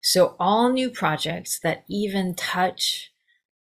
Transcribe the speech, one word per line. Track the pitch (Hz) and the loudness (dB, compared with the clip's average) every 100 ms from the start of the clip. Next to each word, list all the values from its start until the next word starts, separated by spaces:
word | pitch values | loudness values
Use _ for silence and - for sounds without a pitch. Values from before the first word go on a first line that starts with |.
So | - 185 175 - | 0 4 4 2
all | 180 220 247 | 2 4 4
new | 262 254 | 2 -2
projects | 240 160 151 160 170 - - | 0 0 0 -2 -6 -8 -4
that | 165 - - | -2 -2 -4
even | 202 208 196 185 175 | -4 -2 -2 -2 -4
touch | - 180 190 - - - - _ _ _ _ _ | -4 0 0 0 -4 -4 -10 _ _ _ _ _